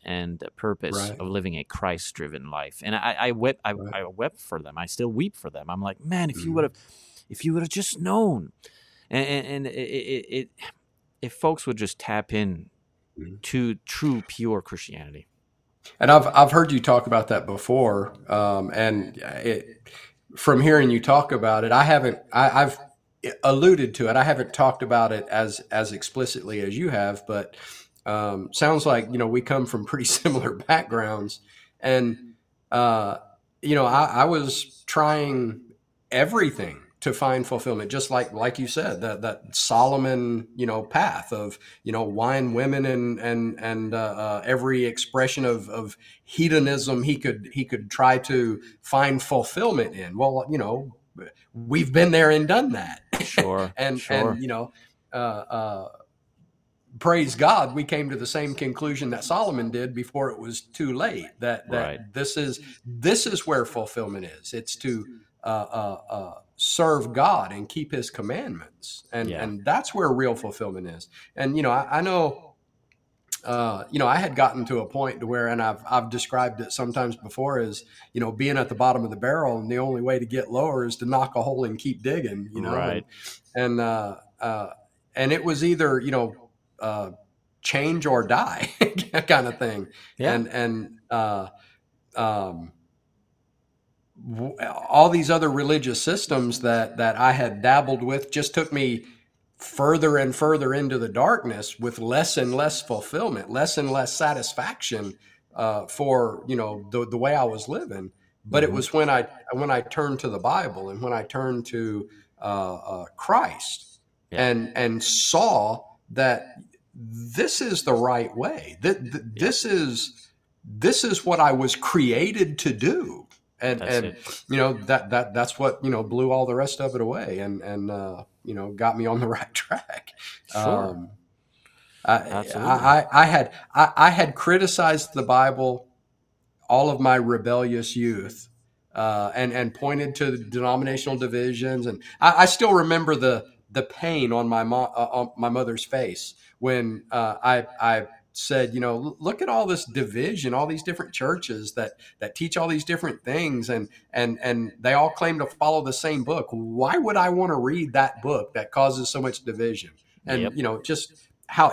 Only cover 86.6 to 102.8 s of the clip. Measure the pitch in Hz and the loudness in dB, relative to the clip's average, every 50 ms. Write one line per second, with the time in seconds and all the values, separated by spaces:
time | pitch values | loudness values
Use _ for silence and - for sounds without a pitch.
86.6 | _ _ _ - 110 110 107 104 101 92 87 - - _ _ _ _ _ _ _ | _ _ _ -8 -6 -4 -4 -4 -6 -8 -10 -18 -20 _ _ _ _ _ _ _
87.6 | - - - 139 143 156 165 170 147 151 131 120 110 - 120 143 240 - - - | -8 -4 -2 0 0 0 -2 0 0 2 2 2 2 2 2 2 2 0 -2 -6
88.6 | - - - - 233 - - - - - - 160 156 - 165 135 123 123 113 - | -6 -8 0 0 0 0 0 -6 -8 -2 -2 -2 4 6 4 4 4 2 -4 -4
89.6 | 127 113 107 101 95 - - - - - _ - 127 160 190 117 113 - - 123 | -4 -4 -4 -4 -8 -10 -14 -20 -20 -20 _ -2 0 0 2 0 0 -2 -2 -2
90.6 | 120 117 113 113 107 - - - _ - 120 113 110 107 104 98 95 95 - - | -2 -2 -2 -4 -8 -10 -16 -20 _ -4 -2 0 0 0 -2 -4 -6 -8 -12 -20
91.6 | _ _ _ _ _ _ _ _ _ _ - 117 113 110 107 104 98 92 87 85 | _ _ _ _ _ _ _ _ _ _ -6 -2 -2 0 0 0 -2 -4 -6 -10
92.6 | 82 85 - _ _ _ _ _ _ _ _ _ _ _ _ _ _ _ _ _ | -14 -16 -18 _ _ _ _ _ _ _ _ _ _ _ _ _ _ _ _ _
93.6 | _ _ _ _ _ _ _ _ _ _ _ - 117 123 113 110 120 139 - - | _ _ _ _ _ _ _ _ _ _ _ -20 -14 -12 -8 -8 -8 -8 -6 -6
94.6 | - - - - - - 127 147 160 175 170 170 156 143 165 165 160 147 135 139 | -8 -6 -6 -8 -6 4 8 8 8 8 8 4 4 4 2 4 4 2 2 0
95.6 | 139 143 156 151 127 127 113 - - 156 180 202 - - 151 135 123 120 117 117 | 2 2 0 0 0 -2 -4 -2 -2 -2 -2 -2 -2 0 0 0 0 0 -2 -2
96.6 | 123 120 117 117 113 110 - - 117 113 110 117 123 131 127 135 127 113 101 101 | 0 2 2 2 0 -2 -2 0 0 0 2 4 4 4 6 4 0 -2 -2 0
97.6 | 104 123 135 143 143 139 135 120 120 123 135 139 135 - - 147 143 - - 165 | 4 6 6 6 6 4 0 -2 -2 -2 -2 -4 -4 -4 -4 -2 -2 0 0 -2
98.6 | 156 156 147 143 139 131 117 113 - - - _ _ _ _ _ _ _ _ _ | -2 0 -2 -2 0 0 -2 -4 -6 -12 -20 _ _ _ _ _ _ _ _ _
99.6 | - - - - 139 147 160 160 156 156 147 139 135 131 127 - 151 151 156 151 | -18 -14 -4 2 4 4 4 6 6 4 4 4 2 2 0 2 4 4 4 4
100.6 | 139 131 135 139 143 135 131 123 113 110 98 117 143 185 240 - - 120 107 104 | 2 0 0 0 0 0 0 -2 -2 -2 0 2 4 4 4 2 0 -4 -6 -6
101.6 | 101 - - - 120 120 113 - 113 113 127 147 170 170 - 147 131 123 123 135 | -8 -10 -10 -6 -6 -6 -6 -4 -4 0 0 2 2 2 0 0 0 0 0 0
102.6 | 147 151 151 - | 0 0 0 -4